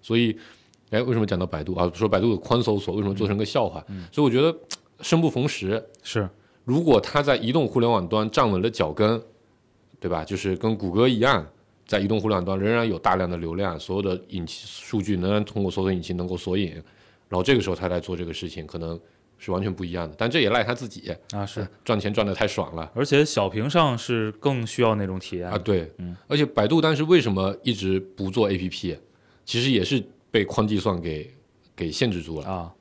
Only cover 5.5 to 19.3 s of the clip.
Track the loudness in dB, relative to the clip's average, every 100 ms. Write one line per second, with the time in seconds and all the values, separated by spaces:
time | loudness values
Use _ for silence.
5.5 | -2 -2 -4 -4 -18 -6 -4 -4 -8 _
6.5 | _ -2 0 6 6 6 0 2 2 2
7.5 | 0 2 2 2 2 2 0 0 2 2
8.5 | 4 0 0 -2 2 2 2 -4 _ _
9.5 | _ _ _ _ _ -4 -4 -4 -4 -2
10.5 | -2 -2 -2 -2 2 4 4 4 2 0
11.5 | _ _ _ -2 0 2 0 2 0 0
12.5 | 0 2 2 0 0 2 2 0 -2 -4
13.5 | -4 -4 -6 -6 -4 -2 -4 -6 -10 -8
14.5 | -10 -14 -16 -6 -4 -2 -2 0 0 -2
15.5 | -2 -2 0 0 0 -2 -6 -4 -6 -2
16.5 | -2 -2 -6 -18 _ _ _ _ -2 2
17.5 | 2 2 -4 -2 -4 -4 -8 -8 -8 -10
18.5 | -10 -12 -10 -8 -10 -14 _ _